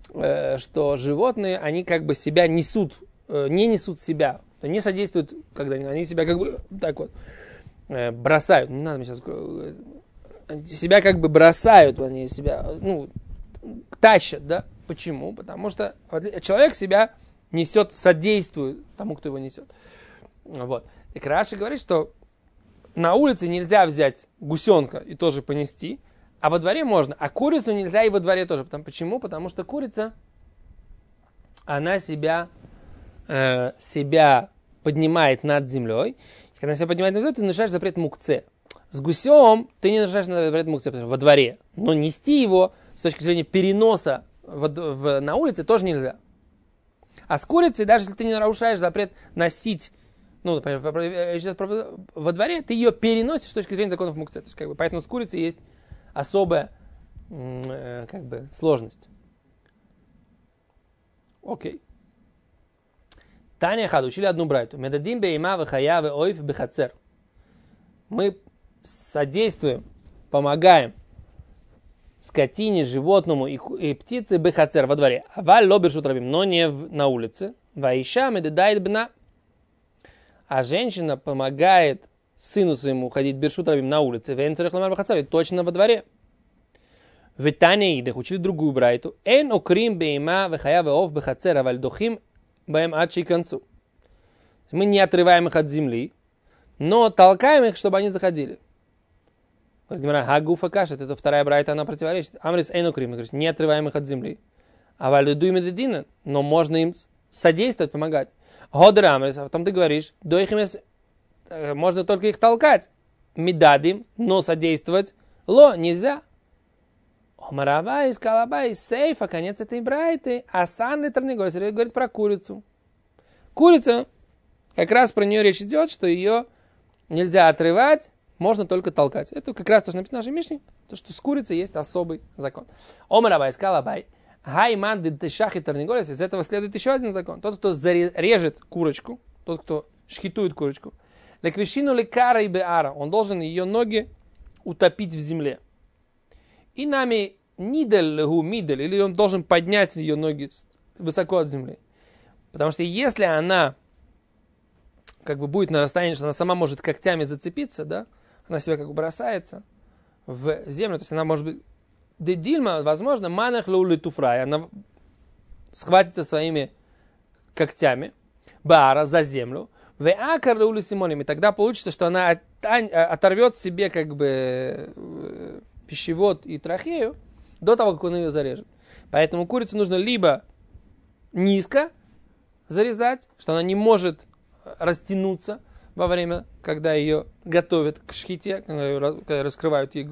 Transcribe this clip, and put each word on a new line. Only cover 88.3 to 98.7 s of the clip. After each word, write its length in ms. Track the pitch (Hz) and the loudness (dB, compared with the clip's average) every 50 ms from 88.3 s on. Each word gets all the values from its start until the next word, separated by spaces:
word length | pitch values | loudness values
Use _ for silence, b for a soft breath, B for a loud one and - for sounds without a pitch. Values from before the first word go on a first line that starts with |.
| 180 196 | -6 -4
другую 320 | 170 190 185 151 156 151 | -4 -4 -4 -2 -2 0
брайту. 460 | 135 131 127 120 120 120 - 160 - _ _ | 2 4 4 4 2 2 -2 -8 -14 _ _
"Эн 260 | 196 247 277 302 277 | 2 2 4 4 2
окрим 480 | 220 180 - - 180 202 226 202 196 170 | 0 -2 0 2 2 2 2 0 0 -2
бейма 500 | 165 156 143 143 147 160 175 190 196 185 | -2 -2 -2 -2 -2 -2 -2 -2 -2 -2
вехая 360 | 160 147 - 139 156 175 170 | -4 -4 -2 2 2 2 2
веов 280 | 151 143 156 190 170 147 | 2 2 2 0 0 -2
бехацер, 440 | 151 139 - 127 - - 185 165 | -6 -4 -4 -8 -2 0 0 2
аваль 220 | 143 131 131 123 123 | 2 2 0 -2 -2
дохим 420 | 127 127 - - 208 233 226 - _ _ _ _ _ _ _ _ _ - | -4 -6 -4 -2 -4 -4 -4 -6 _ _ _ _ _ _ _ _ _ -2
бэм 260 | 151 156 160 165 156 | 0 0 0 0 0
ад 180 | 156 170 165 - | -2 -2 -2 -2
шейканцу". 520 | 175 165 - 175 170 170 - - 98 - _ _ - _ _ _ _ _ _ _ _ _ _ _ _ _ _ _ _ _ _ | -6 -2 0 0 -2 -2 -4 -10 -12 -12 _ _ -20 _ _ _ _ _ _ _ _ _ _ _ _ _ _ _ _ _ _
Мы 140 | - 165 196 | -4 0 2
не 160 | 202 202 196 | 4 4 4
отрываем 480 | 196 185 - 175 175 180 175 175 175 165 | 4 4 4 4 6 8 6 6 4 2
их 80 | - | 0
от 120 | 165 156 143 | 0 0 0
земли, 420 | 143 156 151 131 117 117 127 - - _ _ _ _ _ _ _ _ _ _ _ _ _ | -2 -2 -2 -2 -2 -4 -6 -6 -12 _ _ _ _ _ _ _ _ _ _ _ _ _
но 320 | 143 160 202 233 233 220 | -2 2 4 4 4 4
толкаем 540 | - - 185 185 196 185 - 277 302 294 247 | 6 8 8 8 8 8 6 6 6 6 6
их, 120 | 226 180 | 4 0
чтобы 220 | - - 202 185 190 | 0 -2 0 0 0
они 120 | 202 208 | 0 -2
заходили. 500 | 185 185 190 185 175 151 139 - - - _ _ | -4 -2 -2 -2 -2 -2 -6 -8 -10 -16 _ _